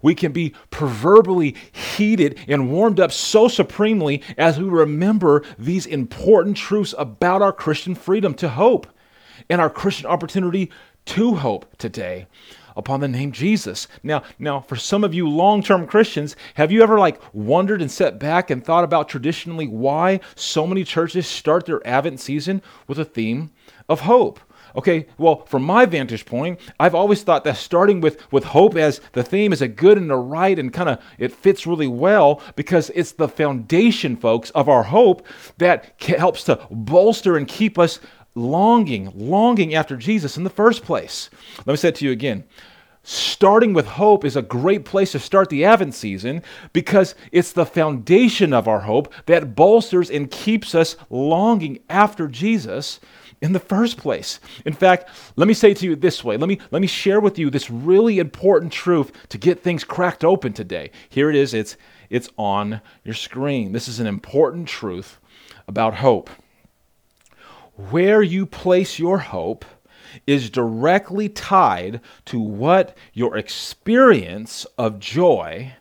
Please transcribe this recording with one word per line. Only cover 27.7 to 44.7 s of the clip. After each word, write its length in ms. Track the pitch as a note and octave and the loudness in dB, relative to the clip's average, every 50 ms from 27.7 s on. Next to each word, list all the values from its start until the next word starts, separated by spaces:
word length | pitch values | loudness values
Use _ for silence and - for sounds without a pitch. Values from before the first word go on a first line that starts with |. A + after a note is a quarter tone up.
| - E3+ F#3+ G3+ G3+ F3+ | 0 2 4 4 2 4
with, 320 | E3 D#3 D3 - - _ | 2 0 0 -2 -16 _
with 140 | - C#3 C3+ | -2 -2 -2
hope 320 | - - C#3+ F#3 A3 G3+ E3+ | 2 4 6 6 6 6 2
as 240 | D#3 D3+ C#3 - - - | 0 0 0 -2 -10 -10
the 120 | _ B2+ B2 | _ -6 -6
theme 280 | - - G3 G#3 G#3 | -2 -2 0 0 0
is 100 | F#3 C3+ | 0 0
a 60 | C3 B2 | -2 -4
good 300 | G#2+ G2+ - F#3 G#3 G3+ | -4 2 6 6 6 6
and 120 | F3+ D#3 | 4 -2
a 60 | C#3 | -2
right 420 | C3 B2 B2+ C#3+ D#3+ F3+ G3 G3 E3 | -4 -4 -6 -4 -2 0 0 0 0
and 140 | C#3 C3 | -2 -6
kinda, 260 | A#2+ E3 F3+ E3 C3 A2+ - - - _ | -4 -4 -2 -2 -2 -4 -6 -20 -12 _
it 160 | A#2+ B2+ C3 | -6 -6 -6
fits 340 | _ - G3 F#3+ G3 - E3 | _ 2 2 2 2 0 -6
really 200 | E3+ E3 D3+ C3+ | -2 -2 -2 -4
well 520 | B2 A#2+ C#3 F#3 G#3 G#3+ E3 C#3+ D3+ D3+ - - - | -2 0 0 2 4 6 4 4 4 2 -6 -18 -10
because 340 | - D3+ - F#3 F3+ D#3 - - | -10 -6 0 0 0 0 0 -4
it's 160 | E3+ F3 - | -6 -6 -6
the 160 | - _ E3 C#3+ | -4 _ -4 -4
foundation, 880 | - - D#3 D3 C#3 B2 A2+ - D#3+ E3+ A3 A#3+ A3+ - - C#3+ B2 | -2 -2 -2 -2 -2 -4 -6 -2 2 4 4 4 2 2 -2 -6 -6
folks, 340 | A2+ - A#2 A2+ A#2 A#2 - | -2 0 0 0 0 -2 -4
of 180 | - D#3 D3 - | -2 -2 2 4
our 140 | C#3+ B2 A2+ | 4 4 4
hope 440 | G2 C3 G#3 B3 G#3+ F3+ - - - - - - - _ _ | 2 2 4 4 4 4 2 -2 -20 -20 -20 -20 -20 _ _
that 420 | E3 F3+ F3 C3+ - - _ _ | 2 2 2 2 0 -14 _ _
ca-, 180 | - - E3+ D#3+ | -4 -4 -2 0
helps 280 | D#3+ F#3 - - - | 0 0 0 -2 -2
to 200 | - C#3 - - - | -2 -2 -2 -2 -14
bolster 640 | - A2+ A2 G#2 D3 F3 F#3+ G#3+ A3+ - - G3 F3 | -12 -12 -8 2 4 4 4 4 2 2 0 0 0
and 140 | D#3 C#3+ C3+ | 0 -2 -6
keep 280 | - - G#3+ A3 G#3+ - | -4 -2 -2 -2 2 2
us 220 | F3 E3 - - - - _ _ _ _ _ | 2 2 0 -6 -16 -20 _ _ _ _ _
longing, 760 | A#2+ A#2 B2 C#3+ E3+ G3 A3 A#3 A#3+ A3 D#3+ B2+ G#2 G2 F#2+ - | -8 -6 -4 0 0 2 4 4 2 2 0 -4 -6 -8 -10 -12
longing 600 | G2 G#2 - F#3 G3 A3 A#3+ B3 G3+ F#3+ D#3+ D3+ | -12 -8 -4 0 0 2 2 2 2 0 0 0
after 220 | D#3+ D#3 - C#3 B2+ | -2 -2 -4 -6 -10
Jesus 400 | A#2 D3 A3 A3 D#3 C#3+ - D3 | -4 -2 -2 -2 -2 -4 -8 -6
in 80 | E3+ | -8
the 40 | F#3+ | -8
first 340 | - - G#3 A#3 A#3 A3+ - | -2 2 2 2 2 2 -4
place. 460 | - E3+ A2+ E2 G2+ - - - - _ _ - - - - - | -6 -6 -6 -6 -8 -12 -14 -14 -16 _ _ -20 -20 -20 -16 -6
Let 80 | - C#3 | -4 -4
me 20 | |
say 140 | C#3+ - E3+ | 0 0 0
it 60 | D#3 | -2
to 100 | - C#3+ | 0 -4
you 60 | C#3 | -4
again. 340 | B2+ A2+ B2+ C#3+ A2+ G2 - _ _ - - - _ _ _ _ _ _ _ | -4 -2 -4 -6 -6 -6 -10 _ _ -20 -20 -20 _ _ _ _ _ _ _
Starting 720 | - - - - - - - - G3 G3+ A3 A#3 A3+ G3 | -12 -8 -6 -6 -6 -2 2 4 4 6 6 4 4 2
with 120 | E3 C#3+ | 0 -2
hope 380 | - - - F#3+ G#3+ G#3 G3 G3+ | -2 -4 0 4 4 4 4 2
is 140 | - A#2+ C#3+ | -2 -4 -4
a 40 | |
great 440 | A#2+ - - B2 B2+ F3+ | -6 -4 -6 -4 0 0